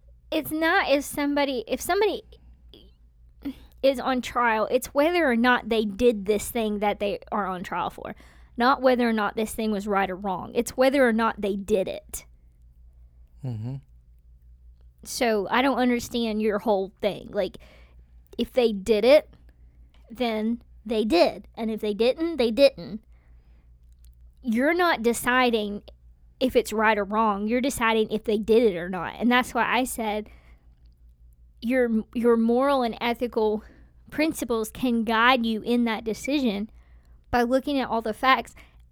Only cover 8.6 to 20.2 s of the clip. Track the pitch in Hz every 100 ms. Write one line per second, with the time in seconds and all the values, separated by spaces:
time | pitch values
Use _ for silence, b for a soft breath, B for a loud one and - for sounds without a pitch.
8.6 | 240 262 254 247 240 220 202 - 220 -
9.6 | 220 208 208 196 196 185 202 180 123 -
10.6 | - - 262 285 254 220 226 - 202 196
11.6 | 196 208 185 - - - - - _ _
12.6 | - - - - - - - - 131 113
13.6 | 117 135 - - - - - - - -
14.6 | - - - _ - - 247 214 185 233
15.6 | 277 233 247 240 - 240 233 214 220 202
16.6 | 240 202 196 - 214 151 - 208 185 -
17.6 | b b b b - - - - 233 -
18.6 | 233 202 190 214 226 294 - - - -
19.6 | - - - - - 220